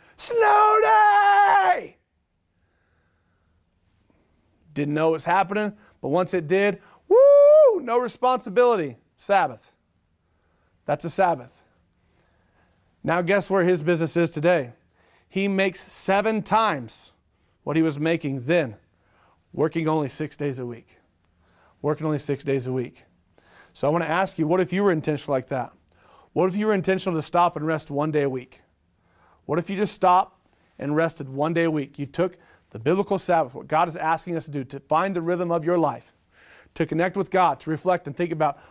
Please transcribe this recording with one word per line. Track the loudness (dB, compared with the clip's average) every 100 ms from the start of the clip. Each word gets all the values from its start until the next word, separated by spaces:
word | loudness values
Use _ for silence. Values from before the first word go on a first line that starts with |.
| _ -14
Snow | -6 0 2 4 4 4
day! | 4 4 4 4 4 4 4 4 2 0 -4 -18 _ _ _ _ _ _ _ _ _ _ _ _ _ _ _ _ _ _ _ _ _ _ _ _ _ _ _
Didn't | -6 -2
know | 0 0
it |
was | 0
happening, | 0 0 0 -2 -4 -8 _ _
but | -4
once | -2 0
it | -4 0
did, | 0 0 -2 -12 _ 2
woo, | 6 8 8 8 8 8 4
no | 0 -2
responsibility. | -2 -2 0 0 0 2 4 2 -2 -8 _ _
Sabbath. | 0 2 2 -4 _ _ _ _ _ _ _ _ _ _ _ _ -6
That's | -6
a | -4
Sabbath. | -2 0 0 -8 _ _ _ _ _ _ _ _ _ _ _ _ _ _ _
Now | -4 -2
guess | 0 -2 0
where | 0
his | 2 0
business | 0 -2 -2 0
is | -2
today? | 0 0 0 -2 -12 _ _ _ _ _
He | -4 -2
makes | 0 -2 -4
seven | -12 -8 -2 0 0 -2
times | 0 0 0 -2 -8 -16 -20 _ _ _ _ _
what | -4 0
he |
was | 0 0
making | -2 -2 -4 -6 -2
then, | 0 -2 -8 _ _ _ _ _ _ _
working | -4 -2 -2 -2
only | -2 -4
six | -6 -10 -8
days | -8 -8
a | -10
week. | -14 -20 _ _ _ _ _ _ _ _ _
Working | -6 -4 -4
only | -4
six | -4 -6
days | -2 -4 -2
a |
week. | -6 -6 -12 _ _ _ _ _ -20 -20
So | -4 0
I |
want | 0
to | 0
ask | -2 -2 -2
you, | 0
what | 0
if | 0
you | 0
were | 0
intentional | 0 -2 -4 -2
like | -4 -4
that? | -8 -8 -14 _ _ _ -20 _
What | -2 0
if | 0
you | 0
were |
intentional | 0 0 -2 -2 -4
to |
stop | -2 0 0 0
and | -4
rest | -4 -4
one | -4 -2
day | 0
a | -2
week? | -4 -10 -20 _ _ _ _ _ _ _ _
What | -4 -4
if | -4
you | -4
just | -4
stopped | 0 4 4 2 _ _ _ _ -12
and | -4 -2
rested | -2 -4 -10
one | -4 -2
day | 0
a | 0
week? | -2 -6 -10
You | -8
took | -4 -4 -4 _ _ _
the | -6
biblical | -2 0 0 -4
Sabbath, | 0 0 0
what | -6 -4
God | 0 0
is | -2
asking | -4 -4 -4 -8
us | -6
to |
do, | -8
to | -8 -12
find | -4 -2 0
the | -2
rhythm | -2 -2 -2
of | -2
your | 0 0
life, | 0 -4 -14 _ _ _ -20 -20 _
to | -6 -2
connect | 0 -2 -2
with | -2
God, | 2 2 0
to | -6
reflect | -4 0 -2 -2
and | -6
think | -4
about | 0 -2 -2 -12